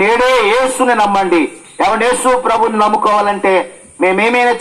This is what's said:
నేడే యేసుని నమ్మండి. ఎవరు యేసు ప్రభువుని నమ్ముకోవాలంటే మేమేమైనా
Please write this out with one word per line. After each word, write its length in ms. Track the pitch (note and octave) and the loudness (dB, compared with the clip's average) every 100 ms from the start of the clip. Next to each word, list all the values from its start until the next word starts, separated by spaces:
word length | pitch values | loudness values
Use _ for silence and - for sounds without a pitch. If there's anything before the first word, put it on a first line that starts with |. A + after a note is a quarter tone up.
నేడే 300 | G3+ A#4 B4+ B4+ G#4 | 2 2 2 2 2
యేసుని 420 | A#4+ C4 - B3+ A3+ | 0 0 -2 0 0
నమ్మండి. 400 | G#3 G3 F#3+ E3+ C#3 - - - F#3 | 0 0 0 0 -2 -6 -14 -4 -2
ఎవరు 160 | G#3+ A#3 | 0 0
యేసు 220 | B3 B3+ B3 A#3+ | 0 0 0 0
ప్రభువుని 320 | A3+ A3 G#3+ | 0 0 0
నమ్ముకోవాలంటే 720 | G#3 A3 A3 G#3 G3+ G3 G3 F#3+ - - - - | 0 0 0 0 0 -2 0 0 -2 -10 -16 -4
మేమేమైనా 520 | F#3 F#3+ A3+ B3 B3 A#3 | -2 0 0 0 0 0